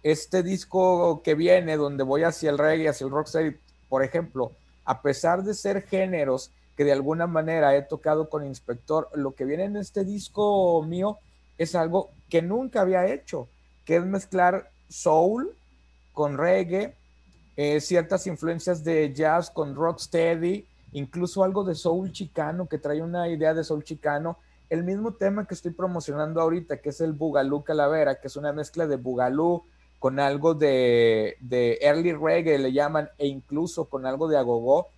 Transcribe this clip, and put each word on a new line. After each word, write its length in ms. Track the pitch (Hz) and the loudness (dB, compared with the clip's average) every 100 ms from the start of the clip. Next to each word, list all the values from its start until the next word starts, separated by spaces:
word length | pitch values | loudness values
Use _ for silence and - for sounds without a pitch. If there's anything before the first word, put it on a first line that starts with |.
Este 400 | 151 156 - 185 | 0 0 0 -2
disco 760 | 175 190 - 190 185 180 175 165 | 0 -4 -2 2 4 4 2 0
que 100 | 170 | 0
viene, 420 | 156 170 180 170 151 | 2 6 4 4 -2
donde 280 | 143 139 | -2 -2
voy 180 | 135 143 | 0 2
hacia 280 | 165 165 151 | 0 0 -2
el 80 | 143 | 2
reggae, 300 | 156 160 156 | 2 2 0
hacia 180 | 139 135 | -2 -4
el 40 | |
rocksteady, 460 | 143 156 160 160 139 _ _ _ | -4 -4 -2 -4 -6 _ _ _
por 160 | 131 | -2
ejemplo, 480 | 131 170 165 131 120 - _ _ | 0 -2 -4 -6 -6 -8 _ _
a 180 | - 127 | -6 -2
pesar 400 | 143 - 165 180 | -2 0 0 0
de 120 | 190 | -2
ser 280 | 202 202 196 | -4 -2 -4
géneros 720 | - 190 190 175 139 131 - _ _ - | -2 -2 0 0 0 -2 -4 _ _ 0
que 80 | |
de 80 | 143 | 2
alguna 340 | 139 139 160 170 | 2 0 -2 0
manera 480 | 170 160 160 143 | 0 0 2 4
he 80 | 139 | 4
tocado 480 | 139 156 156 151 156 | 0 -4 0 0 -2
con 160 | 156 143 | -6 -8
Inspector, 640 | 131 - 120 - 156 - | -10 -10 -10 -2 -2 -2
lo 180 | 151 135 | -6 -6
que 120 | 135 | -4
viene 200 | 135 156 | -4 -4
en 120 | 196 208 | -4 -6
este 280 | 190 202 | -6 -6
disco 760 | 190 208 - - 208 202 180 170 | -4 -6 -8 -2 2 4 4 2
mío 340 | 156 175 196 208 _ _ _ - | 0 -4 -4 -6 _ _ _ -6
es 180 | 165 | -2
algo 360 | 180 160 185 - - _ | 0 2 0 -2 -14 _
que 140 | 165 | 0
nunca 380 | 170 220 262 220 | 0 -4 -2 0
había 260 | 185 185 185 | 2 2 0
hecho, 400 | 277 - 147 120 _ _ _ | -2 -8 -10 -10 _ _ _
que 120 | - 165 | 0 0
es 80 | |
mezclar 680 | 180 196 - 190 180 190 - _ _ | 2 -6 -4 2 4 2 -8 _ _
soul 680 | - 170 156 175 226 349 - _ _ _ _ _ | -2 2 4 4 0 -6 -10 _ _ _ _ _
con 240 | - 147 139 | -4 -2 0
reggae, 600 | 165 190 175 185 233 - _ _ _ _ _ - | 2 2 2 -4 -4 -10 _ _ _ _ _ -4
eh, 240 | 147 151 | 0 0
ciertas 460 | 147 175 160 190 190 | 2 0 2 -4 -4
influencias 560 | 156 156 170 - 170 | -6 -6 -4 -4 -2
de 300 | 156 160 151 | 0 2 0
jazz 360 | 135 156 165 170 | 0 2 2 0
con 260 | - 147 135 | -6 -6 -2
rocksteady, 880 | 165 170 - 165 165 165 175 202 - _ - | -2 -2 -4 0 0 0 -2 -4 -8 _ -14
incluso 520 | 143 135 175 175 196 | -10 -8 -6 -4 0
algo 180 | 190 190 | 0 0
de 140 | 190 160 | -4 -2
soul 340 | 170 175 190 | -2 -2 -4
chicano, 560 | - 180 - 151 170 180 | -10 -10 -6 -6 -6 -6
que 120 | 147 | -6
trae 220 | 147 151 | -4 -4
una 280 | 165 175 170 | -4 -4 -4
idea 260 | 160 156 | 0 0
de 80 | 160 | 0
soul 220 | 156 151 | -2 -6
chicano. 520 | - 156 147 147 165 170 _ _ _ | -6 -6 -4 -4 -6 -10 _ _ _
El 140 | 165 | -4
mismo 300 | 175 196 226 | -2 -4 -6
tema 340 | - 196 202 208 | -2 -2 -2 -6
que 80 | |
estoy 160 | 175 175 | -8 -8
promocionando 680 | 165 185 175 - 147 151 165 | -4 -4 -4 -6 -4 -2 0
ahorita, 380 | 165 170 170 143 | 2 0 -4 -6
que 100 | 147 | -6
es 120 | 139 | -2
el 120 | 165 | -4
Bugalú 500 | 147 160 143 135 147 | -2 0 2 2 -2
Calavera, 580 | 143 151 143 160 147 135 | -2 0 2 4 2 0
que 60 | 135 | -8
es 100 | 143 | -6
una 160 | 147 | -6
mezcla 360 | 151 143 165 160 | -6 -6 -4 -2
de 80 | 135 | -2
Bugalú 680 | 123 123 127 139 170 175 - _ _ _ | -2 0 0 2 2 0 -4 _ _ _
con 180 | 135 135 | -2 2
algo 360 | 139 143 160 | 0 2 2
de, 800 | 156 147 131 123 120 117 110 107 - | 4 4 4 4 6 6 4 0 -4
de 400 | 127 123 120 113 | -4 0 2 4
early 320 | 143 151 170 | 4 4 0
reggae, 440 | 156 156 165 160 143 | 0 2 2 4 2
le 140 | 131 | 2
llaman, 360 | 135 147 156 147 - | 2 2 0 -4 -4
e 120 | 143 | -4
incluso 560 | 135 - 143 170 170 | -4 -6 -4 -4 -4
con 220 | 151 135 131 | -6 -4 -4
algo 200 | 139 160 | -2 0
de 100 | 147 | 2
agogó 520 | 123 117 120 151 185 | 2 0 4 4 2